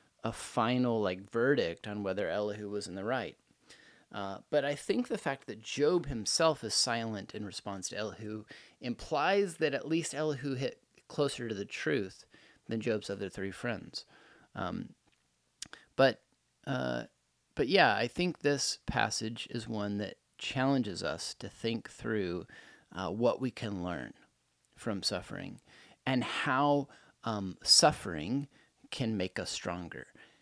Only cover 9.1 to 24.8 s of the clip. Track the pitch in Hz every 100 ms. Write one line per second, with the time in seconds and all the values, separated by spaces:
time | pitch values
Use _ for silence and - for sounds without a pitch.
9.1 | 151 160 202 196 160 156 139 - 165 156
10.1 | 139 156 139 143 127 123 - _ _ -
11.1 | - 143 - 120 101 101 - - 143 95
12.1 | - - - - _ - 113 113 107 -
13.1 | 101 98 - 98 95 123 104 - - -
14.1 | - - - - - 92 90 92 - _
15.1 | _ _ _ _ _ - - - - 135
16.1 | - _ _ _ _ - 131 127 120 117
17.1 | _ _ _ _ - 127 190 139 104 120
18.1 | - 180 - 143 143 - - - 120 110
19.1 | - 110 113 - 120 113 110 104 101 101
20.1 | - _ - - 131 131 139 104 87 76
21.1 | 76 - - 107 - 113 113 - - 117
22.1 | 110 92 87 - - - - _ 85 92
23.1 | 101 120 - 127 - 113 98 90 82 58
24.1 | - _ _ _ _ _ -